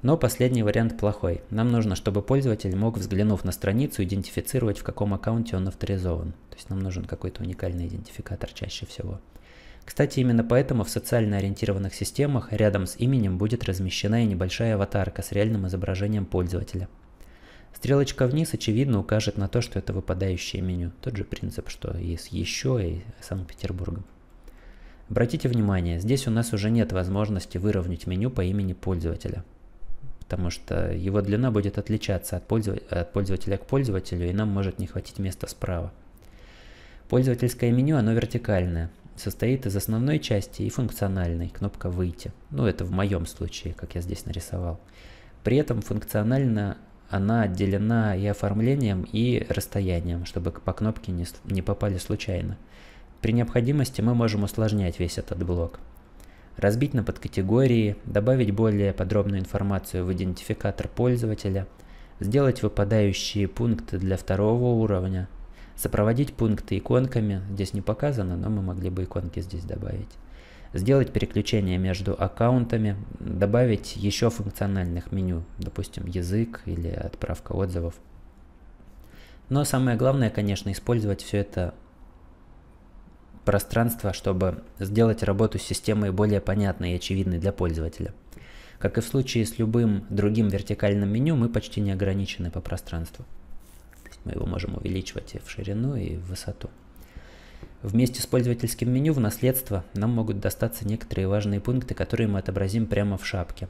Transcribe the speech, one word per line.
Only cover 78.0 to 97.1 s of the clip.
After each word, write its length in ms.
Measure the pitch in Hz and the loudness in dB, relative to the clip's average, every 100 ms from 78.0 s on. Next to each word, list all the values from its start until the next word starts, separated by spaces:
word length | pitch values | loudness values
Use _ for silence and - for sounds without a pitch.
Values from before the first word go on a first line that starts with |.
| - - - - - - - - - - - - - - - | -20 -20 -20 -20 -20 -20 -20 -20 -20 -20 -20 -20 -20 -20 -2
Но 160 | 135 | 0
самое 320 | 147 131 131 113 | 2 2 2 4
главное, 340 | 127 139 113 | 4 4 2
конечно, 420 | - 104 95 - | 2 0 0 -2
использовать 500 | 92 - 120 104 98 | -6 0 0 0 -2
все 160 | - 101 | -2 -2
это 360 | 98 - 87 - - - - - - - - - - - - - - - - - | -2 -2 -4 -6 -20 -20 -20 -20 -20 -20 -20 -20 -20 -20 -20 -20 -20 -20 -20 -4
пространство, 680 | - 101 - 117 117 113 104 | 2 2 2 2 2 0 -4
чтобы 520 | 90 - 92 95 85 - - | -2 -2 2 0 0 -10 -8
сделать 420 | 95 104 113 110 | -2 4 4 4
работу 380 | - 98 107 101 | 0 2 2 0
с 20 | |
системой 480 | - - - 107 104 | -4 -4 0 2 2
более 300 | 92 107 101 | 2 4 4
понятной 520 | - 101 101 90 90 | 2 2 2 0 -2
и 40 | 87 | -2
очевидной 420 | - 95 92 87 | 0 0 0 0
для 140 | 95 | 0
пользователя. 600 | 95 87 82 80 - 85 - - - - - - - | 0 0 0 -4 -6 -10 -10 -18 -20 -20 -20 -20 -4
Как 180 | - - | -2 0
и 20 | |
в 40 | |
случае 420 | 113 135 135 120 104 | 0 0 2 0 0
с 120 | - | 0
любым 440 | 110 117 113 98 - | 2 4 4 2 0
другим 380 | 98 104 107 107 | 2 2 4 2
вертикальным 600 | 98 98 104 104 101 101 | 2 -2 0 2 4 2
меню, 280 | 107 147 156 | 2 2 4
мы 120 | 117 | 2
почти 320 | 107 - - | 0 -4 -2
не 100 | 101 | -2
ограничены 580 | 95 98 98 95 - 90 | 0 0 0 -2 -4 -6
по 100 | 87 | -6
пространству. 640 | - 90 - 82 82 - - - - - - - - - | -6 -6 -6 -8 -8 -10 -14 -14 -12 -14 -14 -20 -20 -20
То 60 | - | -20
есть 120 | - | -14
мы 80 | - | -8
его 120 | - | -4
можем 320 | - - 92 - | -2 -2 -4 -6
увеличивать 600 | 92 92 95 - - - | -4 -4 -6 -10 -10 -12
и 20 | |
в 100 | - | -12
ширину, 460 | - 98 101 127 | -10 -6 -4 -2
и 220 | 135 87 85 | -4 -4 -6
в 140 | 87 | -8
высоту. 380 | 92 - - - - - - - | -8 -8 -10 -12 -14 -20 -20 -18